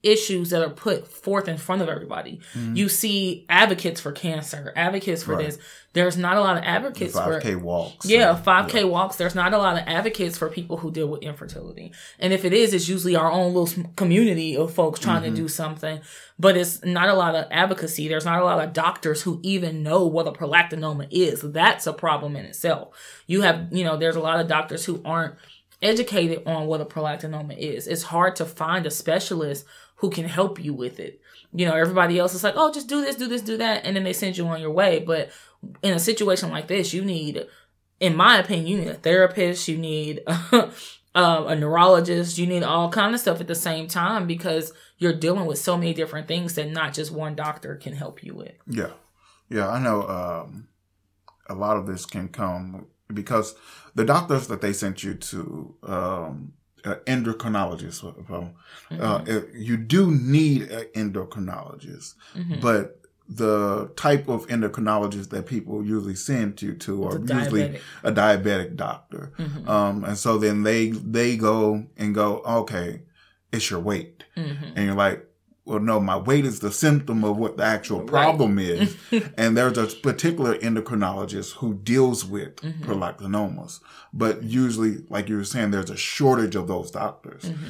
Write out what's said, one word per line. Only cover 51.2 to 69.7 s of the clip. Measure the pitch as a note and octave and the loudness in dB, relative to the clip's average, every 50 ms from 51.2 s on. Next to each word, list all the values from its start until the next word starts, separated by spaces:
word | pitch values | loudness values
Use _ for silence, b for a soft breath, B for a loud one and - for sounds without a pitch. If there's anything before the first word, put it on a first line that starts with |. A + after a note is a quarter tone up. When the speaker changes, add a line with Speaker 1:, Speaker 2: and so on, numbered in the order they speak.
| _ - _ _ _ - | _ -20 _ _ _ -12
Speaker 2:
a | F#2+ | -8
lot | F#2+ G2+ G#2 G#2+ | -4 0 0 0
of | G#2 G2 | 0 -2
this | G2+ F#2 F2+ - | -4 -8 -8 -10
can | - - G2 F#2 F#2 | -10 -10 -10 -10 -8
come | - - G#2 F#2 F2+ F2+ F#2 F#2 F#2 F#2 F2+ _ _ _ _ _ | -6 -6 -4 -4 -4 -6 -8 -10 -12 -14 -18 _ _ _ _ _
because | G#2 G#2 G2 - B2 A2 G2+ - B B B B B B B B B | -10 -10 -4 0 0 0 0 -2 B B B B B B B B B
the | - A2 | 0 2
doctors | - C#3+ F3 E3+ E3 C#3+ C3 C3+ | 4 4 2 4 2 0 0 0
that | - A2+ F#2 | -4 -6 -4
they | - G2+ | -2 -2
sent | G2+ - G#2+ G2 F#2+ - | -2 -2 -4 -4 -4 -6
you | - G2 G2 | -8 -8 -8
to, | F2+ - - - F#2+ E2+ - - D#2 D2 - - _ | -8 -10 -10 -8 -8 -10 -8 -10 -12 -12 -14 -18 _
um, | - - F#2+ F2+ F2+ F2+ - F2 E2 D#2 C#2+ C#2+ C#2 - - _ _ _ _ _ - | -10 -6 -6 -4 -2 -4 -4 -6 -8 -10 -10 -12 -14 -16 -18 _ _ _ _ _ -8
uh, | G#2 G2 - - | -8 -8 -6 -2
endocrinologists, | B2 C3 B2+ A#2 A2+ A2 - - A2+ G#2+ G2+ F#2+ F#2 E2+ D#2+ - F2 E2+ - - | -2 -2 0 0 -2 -4 -4 -4 -2 -2 -2 -2 -2 -4 -8 -10 -12 -12 -12 -14
uh, | F2 C#2+ - F2+ - - F2 F2 E2+ B B B B B B B B | -14 -16 -16 -14 -10 -10 -10 -10 -10 B B B B B B B B
Speaker 1:
Mm-hmm. | D#2+ E2 | -8 -4
Speaker 2:
uh, | A2 A2 G#2 - D#2+ F#2+ A2+ G#2+ - - - | -2 -2 -2 -2 -2 -2 -2 -2 -4 -6 -12
you | A#2+ G#2+ A#2 A#2 | -10 -4 -2 -2
do | A2+ A2+ A2 C#3+ F#3+ G3 F3 | -2 0 2 4 6 6 6
need | D#3 C3+ B2 C3 C#3 D#3 D#3 D3+ C#3+ B2+ G#2 - | 4 2 2 4 4 4 6 4 2 0 -2 -4
an | A2 A2+ A2+ - - | -10 -10 -10 -8 -6
endocrinologist, | A2 G#2+ G#2 F#2+ G2 F#2 - - G#2+ F#2+ F#2 F2+ - - - - - C#3 - - - - - - B B B B | -4 -4 -2 -4 -6 -6 -6 -8 -8 -8 -6 -8 -10 -12 -14 -18 -18 -18 -18 -18 -16 -18 -20 -20 B B B B
Speaker 1:
Mm-hmm. | F3+ F3 E3+ D#3+ A#2 | -8 -6 -4 -4 0
Speaker 2:
but | A#2+ A#2+ A2 G#2 G2 - - _ _ _ _ _ _ - | 2 2 2 2 0 -2 -10 _ _ _ _ _ _ -16
the | - A2 A2+ G#2+ G#2+ G#2 G#2 G2+ G2 G#2 - - - | -6 0 2 2 4 4 2 0 0 -2 -4 -8 -10
type | - - D3 D3 C#3 C#3 - | 0 2 4 4 4 2 -2
of | A#2+ A2 - - | -4 -4 -4 -4
endocrinologist | A#2+ A#2 A2 G#2 - - A2 G#2+ G#2+ G#2+ G#2 G2+ G2+ G2+ G2 F#2 | -2 0 0 -2 -2 -2 0 0 0 0 0 -2 -4 -6 -8 -8
that | - G2+ - | -8 -8 -6
people | - B2+ A2 - - G#2 G#2 G#2+ | -4 -6 -6 -6 -6 -8 -6 -2
usually | G#2 G#2+ G#2+ G2+ G2 F#2+ | -2 -2 -2 -2 -4 -8
send | F#2+ - - C#3 B2 A2 G2+ G2 - | -6 -2 -2 0 0 0 -2 -4 -6
you | - - - | -8 -8 -8
to | - - - G2 G2+ F#2+ | -8 -6 -6 -4 -4 -2
Speaker 1:
It's | F#2 G2 | -4 -4
Speaker 2:
are | - | -4
Speaker 1:
a | G#2+ B2 B2+ B2 | -2 -2 0 0
Speaker 2:
usually | A#2 C#3 A2 G#2 G2 C#2+ | 0 0 2 0 0 0
Speaker 1:
diabetic. | - B B B B B | -4 B B B B B
Speaker 2:
a | B - | B 0
diabetic | - G#2 G2+ G#2+ G#2 F#2+ F#2+ G#2 G2+ F#2 F2+ F2 E2+ | 2 4 6 6 4 4 4 0 0 0 -2 -4 -6
doctor. | - - A2 - - _ _ - - - - - - | -6 -6 -6 -6 -8 _ _ -14 -14 -14 -14 -10 -8
Speaker 1:
Mm-hmm. | E3 D3 C#3+ D3+ - | -8 -8 -8 -8 -4
Speaker 2:
Um, | - | 0